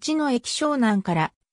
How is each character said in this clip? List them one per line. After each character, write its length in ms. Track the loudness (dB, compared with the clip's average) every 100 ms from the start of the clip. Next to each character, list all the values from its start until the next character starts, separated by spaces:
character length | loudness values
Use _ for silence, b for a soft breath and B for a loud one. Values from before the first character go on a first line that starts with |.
| 0 0
の 140 | 0
駅 160 | -2 -2
湘 280 | -2 0 2
南 260 | 2 2
か 120 | 0
ら、 180 | 0 -2 _ _